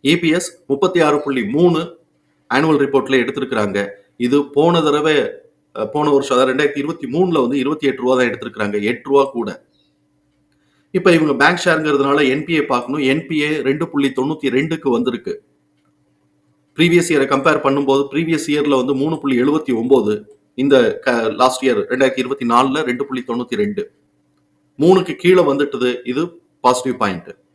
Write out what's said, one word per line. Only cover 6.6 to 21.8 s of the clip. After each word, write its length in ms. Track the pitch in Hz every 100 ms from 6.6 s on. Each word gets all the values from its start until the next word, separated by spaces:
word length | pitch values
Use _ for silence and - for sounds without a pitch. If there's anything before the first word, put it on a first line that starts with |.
| 147 143
இருபத்தி 280 | 143 165 127
மூணுல 340 | 147 185 160
வந்து 180 | 123 139
இருபத்தி 280 | 131 156 139
எட்டு 160 | 123
ரூபா 140 | 123 127
தான் 100 | 123
எடுத்திருக்கிறாங்க, 560 | 113 - 107 104 104
எட்டு 260 | 104 123 139
ரூபா 160 | 139
கூட. 260 | 139 120 104 85 _ _ _ _ _ _ _ _ _ _ _ _ _
இப்ப 180 | 180 185
இவங்க 220 | 170 156
பேங்க் 260 | 127 147 175
ஷேர்ங்கிறதுனால 640 | 180 160 151 143 139 147 135
என் 160 | 143
பி 100 | 156
ஏ 100 | 160
பார்க்கணும். 360 | 139 123 117 147
என் 260 | 131 147 -
பி 140 | 156
ஏ 200 | 147 151
ரெண்டு 280 | 131 147 165
புள்ளி 240 | 143 139 127
தொண்ணூத்தி 300 | 135 156 135
ரெண்டுக்கு 440 | 127 151 160 139
வந்திருக்கு. 520 | 117 120 117 - - _ _ _ _ _ _ _ _ _ _ _ _ _ -
ப்ரீவியஸ் 320 | 170 175 165
இயரை 180 | 147 135
கம்பேர் 340 | 139 156 147
பண்ணும்போது, 460 | 139 139 135 139 143
ப்ரீவியஸ் 340 | 147 165 156 151
இயர்ல 300 | 147 147 135
வந்து 180 | 127
மூணு 240 | 131 151 156
புள்ளி 240 | 139 123
எழுபத்தி 320 | 135 156 151
ஒன்பது, 640 | 117 123 131 104 104 - _ _
இந்த 440 | - 139 135 110 -
க-, 340 | 135 120 110
லாஸ்ட் 320 | 104 127 -
இயர் 180 | 131 107